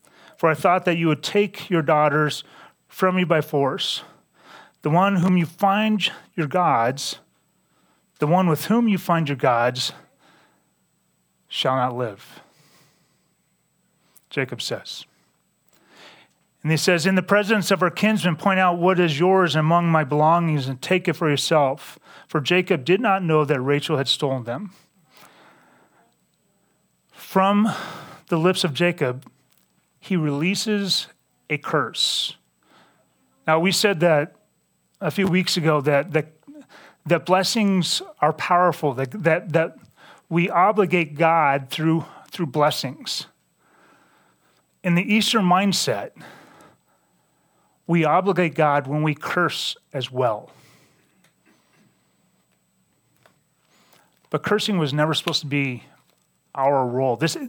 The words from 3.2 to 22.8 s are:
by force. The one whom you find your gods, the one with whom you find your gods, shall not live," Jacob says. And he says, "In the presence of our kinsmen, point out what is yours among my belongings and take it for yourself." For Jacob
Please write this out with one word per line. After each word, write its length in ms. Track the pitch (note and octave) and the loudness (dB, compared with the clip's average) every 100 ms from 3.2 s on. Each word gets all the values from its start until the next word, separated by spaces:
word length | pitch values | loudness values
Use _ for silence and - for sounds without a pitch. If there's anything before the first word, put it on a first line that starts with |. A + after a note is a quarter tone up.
by 180 | F3+ E3 | 0 0
force. 600 | D3+ D3 C#3 D#3 - - - _ _ _ - - - _ | 0 -2 -2 -2 -6 -8 -12 _ _ _ -20 -20 -20 _
The 80 | D#3 | 0
one 260 | D#3+ G3 G3 | 2 2 2
whom 180 | F#3 F#3 | 2 2
you 120 | E3+ | 0
find 640 | - G3+ G3 G#3+ G#3+ - - - - | 0 0 2 0 0 -2 -6 -10 -6
your 120 | D3+ | -4
gods, 720 | F3+ E3+ B2 A#2+ C3+ - - _ _ _ _ _ _ _ _ _ _ | 0 2 2 0 -2 -8 -10 _ _ _ _ _ _ _ _ _ _
the 80 | D3+ | 0
one 200 | F3 F#3 | 2 2
with 180 | D3+ - | 0 0
whom 220 | A3+ A#3 | 0 2
you 120 | G3 | 0
find 280 | - E3 D3 | 0 -2 0
your 80 | C3+ | -2
gods, 580 | C3+ A#2+ A#2+ B2 - - - _ _ _ _ _ _ _ _ _ _ _ _ _ _ | 0 2 0 -2 -6 -10 -20 _ _ _ _ _ _ _ _ _ _ _ _ _ _
shall 280 | - C#3 C3 | -4 -2 0
not 220 | B2+ B2 | -2 -4
live," 420 | A#2+ G2+ - - - _ _ _ _ _ _ _ _ _ _ _ _ _ _ _ _ _ _ | -6 -8 -18 -20 -20 _ _ _ _ _ _ _ _ _ _ _ _ _ _ _ _ _ _
Jacob 320 | - B2+ A#2 | -6 -6 -6
says. 440 | - A#2 - - - _ _ _ _ _ _ _ _ - - - _ _ _ _ | -8 -8 -10 -16 -18 _ _ _ _ _ _ _ _ -20 -20 -20 _ _ _ _
And 100 | D3+ | -2
he 60 | D#3 | 0
says, 300 | - F3 E3 | 2 2 2
"In 80 | F#3 | 0
the 80 | |
presence 480 | F#3 G3+ G3+ A3 F3 | 2 2 2 0 0
of 100 | F#3+ | 0
our 80 | F3 | 0
kinsmen, 460 | - G#3 A3 F3 D#3 | 0 0 0 0 0
point 240 | G3+ F#3+ | 0 2
out 180 | F#3 F3 | 2 2
what 220 | F3 F3+ | 2 4
is 180 | F3 C#3+ | 2 2
yours 380 | F3+ F#3+ F3 D3 | 4 4 2 2
among 320 | D#3 E3+ E3+ | 2 2 4
my 160 | D#3+ | 2
belongings 640 | C#3+ D3 D3+ E3+ E3 D3+ C3 | 2 2 4 4 2 -2 -4
and 120 | C3 | -8
take 280 | - F#3 F3+ | -2 0 0
it 60 | |
for 160 | D#3 D#3+ | -2 0
yourself." 680 | C#3+ - D#3+ C#3 D3 - - - - - | 0 2 2 2 0 -10 -20 -20 -20 -6
For 120 | D#3 | -4
Jacob 460 | C3 F3+ F#3 F3 | 0 0 2 0